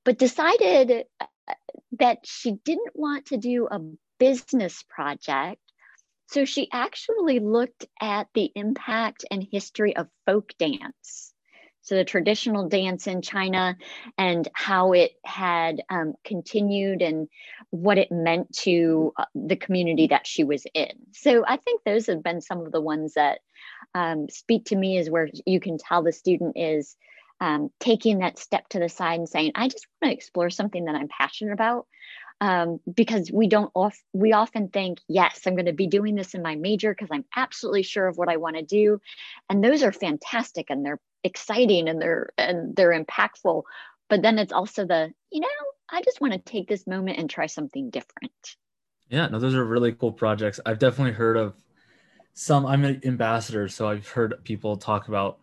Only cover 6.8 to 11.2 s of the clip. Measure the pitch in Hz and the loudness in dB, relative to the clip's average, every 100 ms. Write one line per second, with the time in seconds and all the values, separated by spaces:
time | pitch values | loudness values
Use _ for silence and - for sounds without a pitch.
6.8 | 254 - - 453 330 247 208 226 247 - | -4 -6 -4 0 2 2 2 0 0 -6
7.8 | - - 220 202 202 220 196 202 208 269 | -18 -8 -4 -4 -2 -2 -2 -2 -4 -4
8.8 | - 220 220 - - 190 196 202 - - | -4 -2 -2 -6 -8 -8 -4 -6 -6 -2
9.8 | 208 170 165 _ - 202 208 - 160 107 | 0 0 -6 _ 0 0 0 -4 -2 -2
10.8 | - - - - | -8 -16 -20 -20